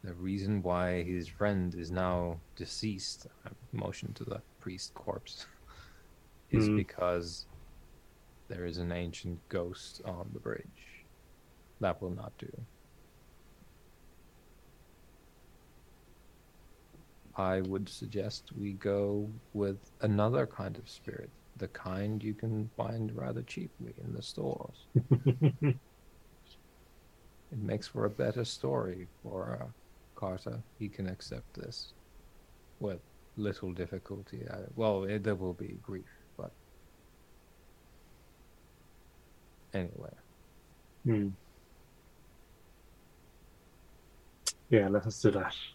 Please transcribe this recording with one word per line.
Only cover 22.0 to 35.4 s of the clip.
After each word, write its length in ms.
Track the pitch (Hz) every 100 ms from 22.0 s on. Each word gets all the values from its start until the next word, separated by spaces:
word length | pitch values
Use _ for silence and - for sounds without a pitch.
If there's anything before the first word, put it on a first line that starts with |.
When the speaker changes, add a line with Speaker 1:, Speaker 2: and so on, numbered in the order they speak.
| 104 107
Speaker 1:
you 100 | 107
can 340 | 107 113 107 110 -
find 400 | 113 117 110 113
rather 280 | 127 120
cheaply 500 | 123 - - - - -
in 100 | -
the 80 | -
stores. 600 | - - 135 - - - - 123
Speaker 2:
<laughs> 800 | - 123 139 123 151 - 147 123 - - - - - - - - - - - - - - - - -
Speaker 1:
It 100 | 131
makes 280 | 104 110 -
for 160 | 117
a 60 | 107
better 340 | 107 123 123
story 640 | 113 - 131 131 98 90 - -
for, 340 | 120 92 - -
uh, 60 | - - - - - -
Carter. 460 | 95 92 - 117 - -
He 100 | 104
can 180 | - 95
accept 460 | 90 - 58 -
this 400 | - - - - - - - - - - - - -
with 180 | 104 90 - - - -
little 340 | 104 92 95
difficulty. 760 | 87 87 92 - 101 98 120 120
I, 120 | - 95 123
well, 280 | 110 98 98
it, 180 | 107
there 120 | 104
will 180 | 95